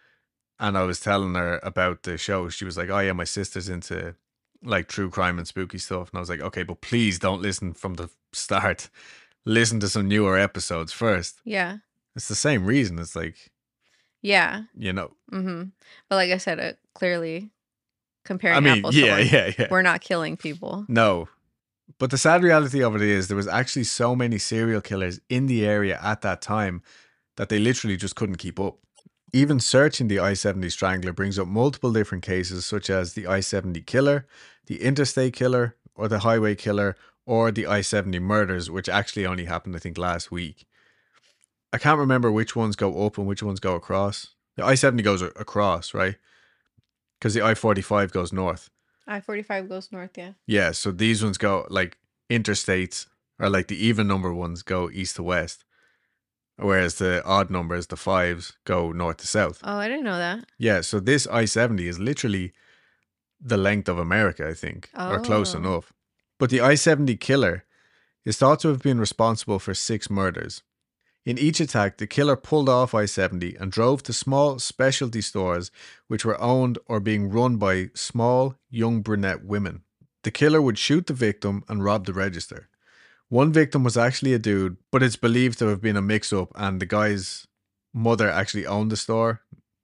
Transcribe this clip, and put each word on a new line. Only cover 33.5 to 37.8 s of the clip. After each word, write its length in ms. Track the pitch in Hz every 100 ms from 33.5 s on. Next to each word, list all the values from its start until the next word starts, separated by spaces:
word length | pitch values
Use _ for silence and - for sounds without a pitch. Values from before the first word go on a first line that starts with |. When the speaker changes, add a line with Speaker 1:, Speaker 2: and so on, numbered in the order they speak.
| 101 92 85
Speaker 1:
killer, 460 | 80 123 143 143 131 - - _ _
the 160 | -
Interstate 520 | 120 139 139 - 127
Killer, 420 | - 127 127 120 - _
or 140 | - 110
the 100 | 107
Highway 380 | 113 113 107 101
Killer, 400 | - 101 101 92 _ _ -
or 260 | 113 113
the 160 | 107 82
I 140 | 104